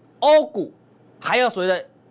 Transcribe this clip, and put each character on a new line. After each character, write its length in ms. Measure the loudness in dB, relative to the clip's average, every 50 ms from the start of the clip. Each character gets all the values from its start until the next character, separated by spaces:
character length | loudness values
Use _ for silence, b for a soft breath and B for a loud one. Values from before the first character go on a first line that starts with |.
| _ _ _ _
欧 260 | 2 4 4 4 2
股 260 | 0 -6 -8 -8 -8 -12 _ _ _ _ _ _ _ _ -12
还 180 | -6 -4 -2
有 120 | 0 0 -2
所 140 | -2 -2 -2
谓 40 |
的 160 | -2 -2 -4 -6 -12 _ _ _ _